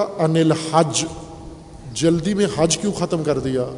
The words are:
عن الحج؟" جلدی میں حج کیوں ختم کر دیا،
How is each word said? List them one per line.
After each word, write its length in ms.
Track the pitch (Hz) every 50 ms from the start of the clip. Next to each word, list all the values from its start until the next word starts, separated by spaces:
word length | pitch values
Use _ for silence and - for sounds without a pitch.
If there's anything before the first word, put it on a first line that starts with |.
| 202 - - -
عن 160 | 165 160 160
الحج؟" 680 | 165 160 160 151 160 - - 156 160 170 151 - - 320 330 - - - - - - - - - - - - - - - 131 117
جلدی 400 | 117 143 165 170 170 151 196 214
میں 120 | 196 202 170 - 143
حج 200 | 160 170 165 -
کیوں 140 | - 208 175
ختم 300 | - 180 - 180 165 151
کر 160 | 147 143 131
دیا، 220 | 127 135 131 127 123 131 135